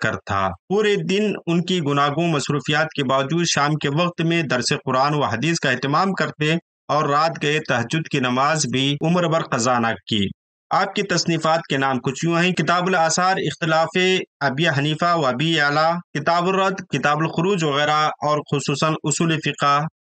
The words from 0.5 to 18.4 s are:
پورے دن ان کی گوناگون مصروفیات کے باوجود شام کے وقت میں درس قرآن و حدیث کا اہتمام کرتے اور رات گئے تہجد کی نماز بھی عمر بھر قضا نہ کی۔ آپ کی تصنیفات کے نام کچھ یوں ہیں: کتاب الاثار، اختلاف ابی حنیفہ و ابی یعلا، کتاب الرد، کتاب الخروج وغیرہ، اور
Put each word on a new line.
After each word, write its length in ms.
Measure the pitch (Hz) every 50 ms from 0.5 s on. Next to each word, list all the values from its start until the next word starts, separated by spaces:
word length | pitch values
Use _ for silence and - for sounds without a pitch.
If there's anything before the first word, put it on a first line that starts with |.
| 90 - _ -
پورے 280 | 180 208 214 208 202 202 160 170
دن 220 | 185 202 214 - - - -
ان 180 | 170 170 175 170
کی 160 | 180 185 180
گوناگون 500 | 151 139 143 139 143 147 135 160 170 170
مصروفیات 560 | 156 143 - - 147 147 - - 151 151 160 156 -
کے 80 | - 143
باوجود 400 | 123 135 135 139 135 160 170 175 156 -
شام 200 | 147 143 147 156
کے 140 | 147 - 143
وقت 320 | 139 160 180 170 170 -
میں 220 | 165 165 170 170
درس 300 | 165 123 127 120 113 - 151 143 -
قرآن 300 | 135 127 127 135 147 151
و 80 | 147
حدیث 360 | 131 113 117 113 135 165 170 160
کا 120 | - 139
اہتمام 420 | 123 123 143 139 147 165 190 196
کرتے 400 | 185 - 202 185 - - 151 151 160 170 - _ _ _ _ -
اور 200 | 139 147 156 143
رات 340 | 143 147 160 165 151 147
گئے 160 | - 147 151 151 151 -
تہجد 400 | 135 117 113 117 - 165 156 -
کی 120 | - 143
نماز 460 | 127 127 123 127 139 147 160 156 147 120
بھی 240 | 120 131 135 139 143 143
عمر 260 | 156 160 175 180 170 160
بھر 140 | 160 165
قضا 360 | - - 147 123 113 135 123 120
نہ 80 | 113 113 107 - - -
کی۔ 180 | 117 104 98 92 - - _ _ _ _ _ _
آپ 240 | - 165 196 196 -
کی 80 | 208
تصنیفات 600 | 196 - 180 160 - - 165 160 156 156 160 165
کے 140 | 165 - 151
نام 220 | 135 135 135 131 123
کچھ 260 | - 143 131 - 165
یوں 180 | 165 170 165
ہیں: 100 | 175 185
کتاب 340 | 180 - 160 156 170 180 175
الاثار، 500 | 185 190 170 165 160 156 - 180 185 190
اختلاف 520 | - - 151 - - 175 160 160 160 165 160 - 185 185 185 185 180 - - _ _
ابی 280 | 147 135 123 139 175 165
حنیفہ 480 | 143 139 139 151 156 151 175 170 -
و 100 | 165 147
ابی 260 | 127 117 120 156 165
یعلا، 400 | 165 156 143 143 147 151 156 165 170 180 - _
کتاب 360 | - 147 143 165 170 175 175 185
الرد، 320 | 190 190 190 196 190 190 - -
کتاب 260 | - 135 - 147 147 151
الخروج 460 | 160 160 - - 165 190 208 175 165
وغیرہ، 440 | 147 139 143 147 151 151 151 151 - - -
اور 160 | - 147 151 151